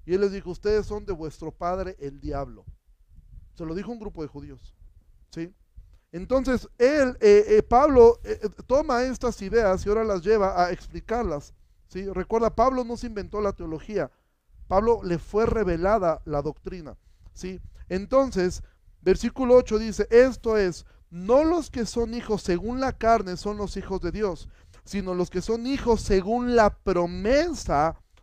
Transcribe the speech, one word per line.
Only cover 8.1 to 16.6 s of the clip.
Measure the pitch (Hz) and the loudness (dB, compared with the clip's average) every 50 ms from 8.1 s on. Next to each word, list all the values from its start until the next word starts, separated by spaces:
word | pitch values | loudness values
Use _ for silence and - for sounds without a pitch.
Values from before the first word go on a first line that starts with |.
| 233 - - | 8 4 -2
eh, | 202 220 - | -8 -6 -6
eh, | 214 208 - - - | -6 -8 -8 -10 -4
toma | - 247 285 311 311 247 240 254 | 0 0 0 0 0 0 0 -2
estas | 262 247 - - 240 - - | -2 -4 -4 -4 -6 -4 -6
ideas | 196 190 208 233 220 190 185 175 - | -6 -2 0 2 2 2 2 0 0
y | 196 | -2
ahora | 208 220 220 | -2 0 0
las | 220 196 180 156 | -2 -2 -2 0
lleva | 208 220 214 196 190 190 180 180 | 2 2 4 2 2 2 2 0
a | 175 | 0
explicarlas, | 180 - - - 165 165 - - 220 240 233 180 151 147 139 - - - _ _ _ _ _ | -2 -6 -10 -14 -16 -14 -8 -4 -4 -2 -2 -4 -4 -6 -8 -14 -20 -20 _ _ _ _ _
¿sí? | _ - 185 196 196 | _ -12 -10 -10 -8
Recuerda, | 185 180 180 - 220 226 233 220 - | -6 -6 -4 -2 0 0 0 2 2
Pablo | - 226 262 262 254 247 | 2 2 2 2 0 -4
no | 233 240 | -6 -8
se | - 247 | -10 -10
inventó | 240 220 202 180 165 - 208 | -10 -10 -10 -10 -8 -6 -4
la | 208 196 196 | -4 -4 -4
teología, | - 175 160 160 147 - 208 214 180 147 - _ _ _ _ _ _ _ _ _ - - | -6 -8 -10 -10 -10 -10 -6 -4 -4 -4 -6 _ _ _ _ _ _ _ _ _ -20 -6
Pablo | - 185 196 214 233 233 202 196 | -2 0 2 4 2 2 0 0
le | 185 175 160 | -2 -4 -4
fue | - - - 208 233 | -4 -2 0 0 0
revelada | 233 226 226 208 185 170 165 175 196 220 220 185 165 156 - - | 2 2 0 0 0 0 0 2 2 2 2 2 0 0 -2 -4
la | 160 147 143 | -6 -4 -4
doctrina, | 139 151 - - | -4 -6 -8 -10